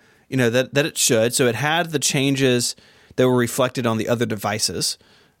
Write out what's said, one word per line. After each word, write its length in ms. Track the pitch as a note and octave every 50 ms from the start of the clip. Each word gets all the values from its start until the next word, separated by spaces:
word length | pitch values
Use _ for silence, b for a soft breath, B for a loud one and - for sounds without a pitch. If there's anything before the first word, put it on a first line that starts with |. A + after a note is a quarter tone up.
| b b b b b -
you 80 | C3
know, 120 | C3 B2 A#2
that, 240 | A2+ B2+ C3 - -
that 100 | C#3 D3
it 120 | D#3+ -
should. 360 | - - - C3 A2 A2 B2 -
So 140 | - C3+
it 80 | A#2+ A2+
had 360 | A2+ C#3 D3+ D#3+ E3+ F3 E3
the 80 | D#3 C#3
changes 760 | - - - C#3+ C3+ C#3 C#3 C3 C#3 B2+ B2 B2 A#2+ - - b b b b b b b b
that 100 | - B2+
were 80 | B2+ B2+
reflected 500 | B2 A#2+ A#2 - - B2+ B2 - C#3 A#2+
on 120 | A#2 A2+
the 100 | A2 G#2
other 180 | - B2 A2+ A#2+
devices. 720 | G#2+ A2 G2+ G#2+ G#2 G#2 G#2+ - - F2 F#2+ - - - b b b b b b b b b